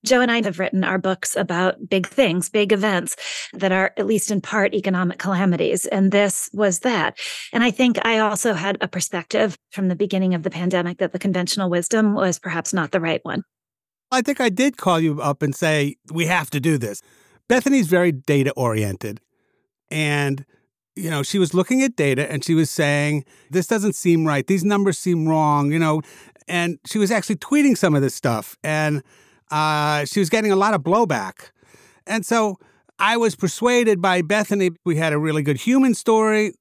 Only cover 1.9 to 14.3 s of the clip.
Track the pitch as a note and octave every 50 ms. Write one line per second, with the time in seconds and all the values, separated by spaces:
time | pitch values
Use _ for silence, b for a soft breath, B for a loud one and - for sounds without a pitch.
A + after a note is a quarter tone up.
1.9 | G3 F#3+ F3+ - - - C4+ G3+ E3 F#3 F3 - - A3 G#3 F#3+ G#3+ G3 G3 G#3+
2.9 | G3 F3 E3+ - - B B B B B B B B F#3+ F3+ F#3+ F#3 F#3+ F#3+ -
3.9 | _ - G3+ G3 A3 G3+ - - G#3+ G3 D#3 - - G#3+ G3 G#3 - G#3 G3 G3
4.9 | F#3+ F3+ F#3 F3 F3 - - F#3+ G3 F3+ G3 F#3+ E3+ E3+ - - - F#3 - -
5.9 | - G3 G3 F#3+ F#3+ G3+ G3+ G3 F#3+ - - - - G3 G#3 G3+ F3+ - - B3+
6.9 | A#3+ F#3+ D#3 - - B B B B B B B B A#3 A#3 B3 - - C4 B3
7.9 | A3+ - - A3+ A3+ A3 A3 G#3 G#3+ F#3+ - A#3+ G#3 E3 E3+ D4 D4+ - - F#3
8.9 | - F3+ - - - F3 E3 _ - G#3+ A3 G#3 D#3+ - _ _ - - F#3+ F#3
9.9 | F3+ D#3 G3+ F#3+ G3 F#3+ F#3+ F#3 F3+ F3 D#3 F#3 - E3 F3+ F3+ F3+ F3+ F3 F3
10.9 | F3 _ F#3+ F3 - F#3 - G#3 F3+ F3+ F3+ F3 - G3+ G3 F3+ F3 F3 E3+ -
11.9 | - A3 A3 G#3 G3+ G#3 G3 F#3 E3+ - - F3 E3 E3 D#3+ - - F#3 D#3+ D3
12.9 | - F#3+ E3 E3 D#3+ - _ - - - F#3 _ _ _ _ _ _ _ _ _
13.9 | _ _ _ _ - C4 A#3 -